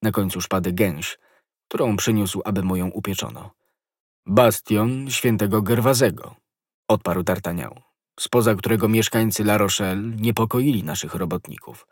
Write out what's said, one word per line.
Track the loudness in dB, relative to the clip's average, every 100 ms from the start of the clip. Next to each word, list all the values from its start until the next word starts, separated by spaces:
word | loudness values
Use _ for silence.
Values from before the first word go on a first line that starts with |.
na | -2
końcu | 0 -2 -4
szpady | -2 -2 0
gęś, | 0 0 0 -8 -12 _ _ _ _ -8
którą | -2 0 0
przyniósł, | 2 2 0 -4
aby | -4 -2
mu | 0 0
ją | -2
upieczono. | -6 -8 -6 -8 -12 -18 _ _ _ _ _ _ _ 0
„Bastion | 4 4 4 0 0 0 -2 -4
świętego | 0 0 2 2 0
Gerwazego”, | 2 2 2 4 2 0 -12 -20 _ _ _ _ -2
odparł | 0 0 -2
D'Artagnan, | 0 -2 -2 -6 -8 -14 _ _ _ -12
„spoza | 0 2 4
którego | 2 2 2 4
mieszkańcy | 2 2 2 0 0
La | 2 2
Rochelle | 2 0 -2 -4 -4 -2
niepokoili | -2 0 0 2 2 0
naszych | -2 -8 -8
robotników”. | -6 -4 -6 -8 -18 -18 -20 _